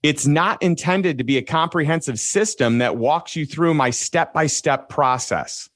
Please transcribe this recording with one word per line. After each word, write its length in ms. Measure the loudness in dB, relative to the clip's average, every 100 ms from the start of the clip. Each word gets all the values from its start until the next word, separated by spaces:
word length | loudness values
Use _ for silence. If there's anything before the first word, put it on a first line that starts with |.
it's 240 | 0 2 2
not 340 | 4 2 2
intended 560 | 0 0 0 0 0 -2
to 60 | 0
be 120 | 0
a 40 |
comprehensive 760 | 0 -2 0 0 0 0 -2 -6
system 600 | -2 0 0 0 2 2
that 180 | 0 0
walks 400 | 0 0 -2 -8
you 100 | -6
through 280 | 0 2
my 160 | 2 0
step-by-step 960 | 0 -2 -2 0 0 0 0 0 -2 -2
process. 840 | 0 2 2 -2 -4 -4 -12 -16